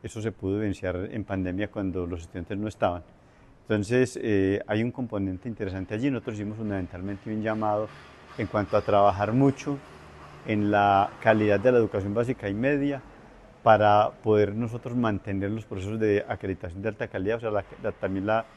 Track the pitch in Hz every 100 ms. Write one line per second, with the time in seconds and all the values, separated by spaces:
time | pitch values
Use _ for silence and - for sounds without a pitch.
0 | 117 110 107 101 95 101 107 95 92 90
1 | 95 110 98 98 90 90 104 110 95 90
2 | 87 87 85 92 82 101 107 - 101 87
3 | - - _ _ - - - 107 101 123
4 | 127 - 117 101 95 98 - 107 120 127
5 | 120 104 98 90 123 107 98 95 92 107
6 | 139 123 113 107 104 107 107 98 90 90
7 | 98 98 117 107 107 110 107 104 107 -
8 | - - - - 110 107 98 107 107 101
9 | 101 95 104 120 139 135 151 139 - -
10 | - - - - - 107 104 104 101 98
11 | 101 - 113 110 107 101 123 123 107 104
12 | 98 107 120 127 104 101 131 143 143 139
13 | - - - - - - 117 107 104 104
14 | 107 - 107 107 101 107 120 117 123 120
15 | 117 101 - 98 98 110 - 98 95 110
16 | 107 101 - 107 98 92 90 90 107 104
17 | 117 101 95 113 113 104 - - 110 -
18 | 98 95 98 110 113